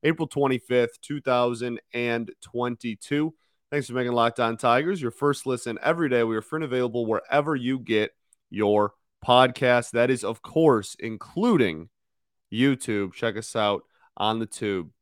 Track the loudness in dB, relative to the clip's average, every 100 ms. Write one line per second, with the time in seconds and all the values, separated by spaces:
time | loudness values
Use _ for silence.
0 | 0 -2 -4 0 0 0 0 2 2 -2
1 | -10 -6 0 2 2 -2 -6 -8 _ -4
2 | -2 -2 -4 -12 -10 -4 -4 -4 -8 -10
3 | -4 -2 -2 -6 _ _ _ -6 -4 -4
4 | 0 2 2 2 -2 0 2 2 2 -4
5 | -4 -2 0 0 -2 -4 -4 -4 0 0
6 | 2 2 2 -2 -4 -8 -4 -2 -2 -2
7 | -2 -2 0 0 0 -2 -2 -4 0 0
8 | 0 _ _ _ _ 0 2 4 2 _
9 | _ _ 4 6 6 2 2 2 0 0
10 | 2 0 -4 -8 -4 2 4 4 0 -10
11 | -10 -10 -10 -2 2 4 2 0 -12 _
12 | _ _ _ _ _ 0 0 0 -2 -4
13 | -4 -4 -6 -6 -8 0 0 0 _ _
14 | _ -4 -2 -2 -6 -6 -4 -4 -6 _